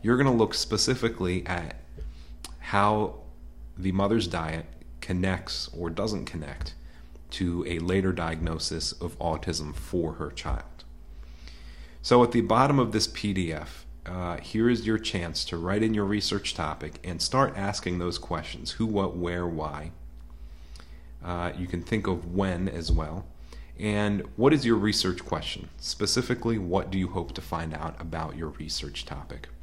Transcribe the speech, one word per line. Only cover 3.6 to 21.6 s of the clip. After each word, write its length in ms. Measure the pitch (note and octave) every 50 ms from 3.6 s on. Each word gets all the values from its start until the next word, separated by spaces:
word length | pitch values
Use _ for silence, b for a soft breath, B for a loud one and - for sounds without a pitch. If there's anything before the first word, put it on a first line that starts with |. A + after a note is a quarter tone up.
| - - - -
the 140 | F2+ F#2+
mother's 340 | F#2 F#2+ G2+ G2+ A2 A#2 F#2+ F2
diet 380 | E2 E2+ E2 D#2+ D#2+ E2 D#2+ - - - - - - -
connects 720 | - - F#2 F2+ F#2 F#2+ F#2 F2 - - - - - - -
or 140 | D#2+ F2 E2
doesn't 380 | E2 F2 G2 A2 G#2+ F#2+ -
connect 480 | - - D#2+ D#2 C#2 C2+ - - - - B B B B B B B B B - -
to 320 | - - F#2+ F2 E2+ F2 - -
a 100 | F2 E2
later 300 | E2 F2+ F#2 G2 F#2+ F#2+
diagnosis 840 | F2+ D#2 E2 E2 E2 D#2+ E2 E2 E2 D#2+ - - D#2 D#2+ - -
of 260 | - - F2+ E2+ - -
autism 560 | - E2+ D#2+ D#2 - F#2 E2 D#2 D2+ D2 C#2+
for 400 | - - - - F2 E2 D#2+ D#2
her 160 | - D2 C#2+
child. 320 | C#2 - - - D2+ - - - - - - - - - - B B B B B B B B B B B B B B B B B B B
So 240 | - - B2 B2 A#2+
at 80 | A#2
the 80 | A#2 A#2+
bottom 380 | G#2+ F#2+ A2 A#2 C3+ C#3+ C#3+ C3+
of 140 | B2 A2
this 140 | G2+ A2 G2+
P 280 | - - - - G#2 F#2+
D 180 | F#2+ F2+ E2
F, 320 | D#2+ D2+ F2 - - - - - - - -
uh, 320 | - F2+ F#2 F2+ F2 E2+ C#2
here 320 | - - - G#2+ A2+ A#2+
is 160 | B2 A2 -
your 100 | A2 A2
chance 480 | G#2+ A2 - - F#2 E2+ E2+ E2 - -
to 140 | - F2+ E2+
write 240 | E2 F2+ G2 G#2
in 100 | A2 A2+
your 140 | A2 G#2 G2+
research 480 | G2 G#2 G#2 G2 - G2+ G2+ - - -
topic 440 | - D#2+ D2+ D2+ - D2+ D2+ - - -
and 160 | F2+ F2 E2
start 320 | - - - C3 C3+ - -
asking 440 | G2 G2 G2+ G2+ - - F2+ F2+ F2
those 180 | F2 F2 E2+
questions. 540 | - - - F2 D#2 D#2 - - - - -
Who, 160 | - - A#2
what, 280 | A2+ G#2+ G2+ F#2+ F#2 -
where, 320 | F2+ F2 F2 F2 F2 F2
why. 460 | F2 E2 D#2 D#2 D2+ C#2+ D2 D2+ E2 - - - - - - - - B B B B B B B B B B B B B B B B B B
Uh, 300 | - F2 F2 F2 F2 F2 -
you 120 | -